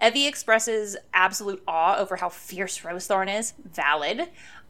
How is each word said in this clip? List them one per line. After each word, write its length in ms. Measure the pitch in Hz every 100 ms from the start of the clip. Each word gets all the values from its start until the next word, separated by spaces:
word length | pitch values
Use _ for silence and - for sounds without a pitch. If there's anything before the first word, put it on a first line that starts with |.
Evie 240 | 226 269 285
expresses 720 | - - 220 226 220 208 - -
absolute 500 | 185 190 196 202 190 -
awe 280 | 165 170 -
over 200 | 196 180
how 120 | 175
fierce 500 | - - 185 185 -
Rosethorn 480 | 170 175 - 196 190
is. 180 | 208 226 -
Valid. 680 | 180 165 143 151 147 226 339 - - - -